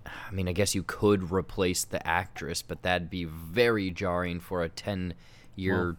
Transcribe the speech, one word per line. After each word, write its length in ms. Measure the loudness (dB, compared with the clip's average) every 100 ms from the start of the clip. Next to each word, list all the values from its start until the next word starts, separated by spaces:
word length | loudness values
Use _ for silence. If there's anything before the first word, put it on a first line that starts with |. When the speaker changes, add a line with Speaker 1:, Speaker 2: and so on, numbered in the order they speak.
| -14
Speaker 1:
I 260 | -12 -8
mean, 160 | -2 0
I 40 |
guess 220 | 2 2
you 80 | 0
could 480 | -2 2 4 6 4
replace 540 | 0 -2 0 2 2
the 220 | -2 -4 0
actress, 540 | 0 0 -6 -6 -6
but 220 | -6 -4
that'd 260 | 0 0 0
be 160 | -4
very 640 | -6 -6 -2 4 4 4 0
jarring 500 | 0 0 0 0 -4
for 220 | -4 -2
a 60 | -2
ten-year 1160 | -4 -4 -2 -4 -6 -14 -20 -16 -4 2 2
Speaker 2:
Well, 120 | 2